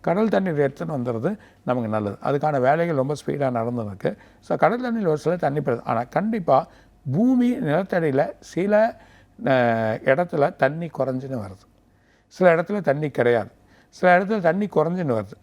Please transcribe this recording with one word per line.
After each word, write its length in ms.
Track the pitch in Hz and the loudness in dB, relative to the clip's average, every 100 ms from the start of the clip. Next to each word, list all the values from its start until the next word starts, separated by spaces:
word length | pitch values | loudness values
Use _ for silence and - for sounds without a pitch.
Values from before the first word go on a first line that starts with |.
| - | 0
கடல் 260 | 180 220 | 0 2
தண்ணீர் 300 | 202 190 147 139 | 2 0 0 0
எடுத்துன்னு 300 | - 165 147 | -2 -6 -4
வந்துடுறது 360 | 123 113 147 214 - _ - | -4 -4 -4 -6 -14 _ -4
நமக்கு 220 | 123 113 107 | -4 -2 -2
நல்லது. 200 | 101 98 - | -4 -4 -4
அதுக்கான 320 | 143 151 139 127 | -2 0 0 2
வேலைகள் 320 | 156 170 147 | 2 0 -2
ரொம்ப 140 | 131 147 | -2 -4
ஸ்பீடா 300 | - 143 135 120 | -6 -4 -2 -2
நடந்துருக்கு. 540 | 117 120 104 98 170 208 - _ - | -4 -4 -8 -6 -6 -6 -20 _ -6
So, 60 | 151 | 0
கடல் 200 | 160 240 254 | 2 2 -4
தண்ணியில் 260 | 226 185 | -2 -2
ஒரு 80 | 151 156 | 0 -2
சில 100 | 175 151 | -2 -2
தண்ணி 160 | 147 143 | -2 -2
பெறுது. 160 | 117 - | -4 -2
ஆனா 100 | 117 123 151 | -4 -2 -4
கண்டிப்பா 400 | 214 226 165 139 170 - _ _ 139 143 | -2 -4 2 2 2 -18 _ _ -4 0
பூமி 340 | 247 254 240 247 165 | 2 4 2 0 0
நிலத்தடியில 560 | 156 196 185 160 131 156 - - | 0 0 0 0 0 0 -4 -10
சில, 200 | - 196 208 226 - - - _ - - | -4 2 2 2 -2 -20 -20 _ -6 0
அஹ், 440 | 131 120 113 110 110 - | 2 4 2 0 -2 0
இடத்துல 400 | 135 175 160 147 - | 0 0 0 -2 0
தண்ணி 260 | 135 160 170 - | -2 -2 -10 -4
குறைஞ்சுன்னு 460 | 131 127 135 127 | -4 -4 -6 -10
வருது, 200 | 98 92 _ _ _ _ _ _ _ - | -10 -16 _ _ _ _ _ _ _ 2
சில 120 | 185 165 | 4 4
இடத்துல 240 | 170 208 151 | 0 -2 0
தண்ணி 200 | 139 151 - | 0 -2 0
கிடையாது, 320 | 120 120 98 _ _ _ _ - | 2 2 0 _ _ _ _ 0
சில 120 | 180 180 | 4 4
இடத்துல 240 | 196 220 170 | 4 0 2
தண்ணி 160 | 180 208 160 | 0 0 0
குறைஞ்சுன்னு 400 | 156 180 160 113 | 0 -2 -2 -2
வருது. 160 | 101 - | -4 -14